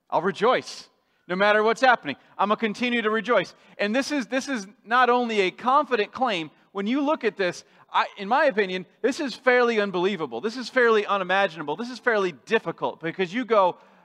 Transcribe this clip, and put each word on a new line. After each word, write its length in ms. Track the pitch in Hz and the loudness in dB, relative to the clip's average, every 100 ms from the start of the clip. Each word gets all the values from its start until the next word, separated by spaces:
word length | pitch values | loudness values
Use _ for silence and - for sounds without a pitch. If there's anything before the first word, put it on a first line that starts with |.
| _ | _
I'll 140 | 147 | -2
rejoice 640 | 175 156 214 214 - - - _ _ _ - | -2 0 2 2 -2 -12 -20 _ _ _ -8
no 80 | 180 | 0
matter 260 | 208 214 | 4 4
what's 200 | 214 226 | 2 4
happening. 340 | 254 233 147 127 _ - | 4 4 0 -10 _ -4
I'm 100 | 196 | -2
gonna 80 | 208 | 0
continue 460 | 220 202 240 240 | -2 -2 -2 -2
to 80 | 214 | 0
rejoice. 420 | 220 214 226 170 - _ - | -2 0 0 0 -6 _ -6
And 180 | 202 233 | -2 -2
this 160 | 262 | -2
is, 140 | 294 220 | -4 -4
this 240 | 262 277 | -4 -4
is 160 | 254 196 - | -6 -8 -16
not 280 | 196 240 247 | -2 2 4
only 300 | 247 240 220 | 2 2 0
a 100 | 185 | 0
confident 600 | - 226 277 269 240 202 | 0 0 2 2 0 -2
claim. 380 | - 247 190 156 - _ | -4 -4 -2 -6 -14 _
When 160 | 196 202 | -6 -2
you 140 | 269 | 0
look 220 | 277 311 | 0 0
at 120 | 226 180 | -2 -2
this, 280 | 180 - - _ _ | -2 -4 -12 _ _
I, 140 | 180 220 - | -2 -2 -4
in 100 | 196 | -2
my 180 | 262 302 | 2 2
opinion, 400 | 190 190 185 185 _ | 2 0 -4 -8 _
this 180 | 240 277 | -4 -2
is 160 | 285 - | -6 -2
fairly 460 | 254 247 240 226 | 2 4 4 2
unbelievable. 580 | 202 180 185 190 147 113 | 0 0 -2 -2 -6 -6
This 160 | 196 247 | -8 -8
is 140 | 220 | -6
fairly 360 | 254 233 220 - | 2 4 4 2
unimaginable. 720 | 196 180 190 196 160 147 156 | -2 0 0 0 -2 -8 -8
This 140 | 240 | -8
is 100 | 254 | -6
fairly 320 | 254 220 185 | -2 0 0
difficult 720 | 135 - 220 170 160 139 - | -4 -4 -2 -2 -6 -6 -6
because 320 | 165 160 185 | -8 -4 -4
you 100 | 214 | -4
go, 340 | 214 220 185 - - _ | 0 2 2 0 -10 _